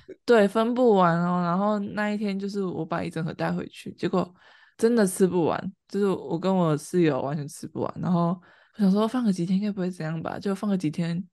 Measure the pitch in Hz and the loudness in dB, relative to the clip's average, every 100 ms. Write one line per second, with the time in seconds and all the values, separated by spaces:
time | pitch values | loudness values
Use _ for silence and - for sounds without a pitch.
0 | - - - 233 202 220 226 247 247 196 | -6 -6 4 6 6 2 0 4 4 6
1 | 175 165 175 180 175 180 208 208 202 202 | 6 4 2 0 0 0 0 -2 -4 -4
2 | 208 208 208 196 196 202 190 - 160 170 | -4 -2 -4 -4 -4 -4 -4 -4 -6 -6
3 | 175 165 160 - 165 175 - - - - | -6 -6 -6 -4 -4 -4 -8 -12 -18 -6
4 | - 185 - - _ _ _ - 226 240 | -2 -2 -2 -8 _ _ _ 0 2 4
5 | 196 - 185 180 147 80 185 - _ 202 | 2 2 2 2 0 0 -4 -12 _ -2
6 | 202 180 - 165 185 190 165 147 - 180 | 0 -2 -4 -2 0 2 2 0 0 2
7 | 160 127 131 156 143 - - - - - | 2 2 -2 -6 -8 -12 -12 -6 -6 -4
8 | 165 175 170 180 - _ _ - 196 196 | -2 0 0 -2 -8 _ _ 0 2 2
9 | 220 254 233 180 170 190 208 196 180 180 | 0 0 0 0 0 0 -2 -4 -4 -4
10 | 156 160 - - 202 190 208 190 156 160 | -6 -6 -6 -6 -4 -4 -2 0 -2 -2
11 | 165 170 - | -4 -4 -8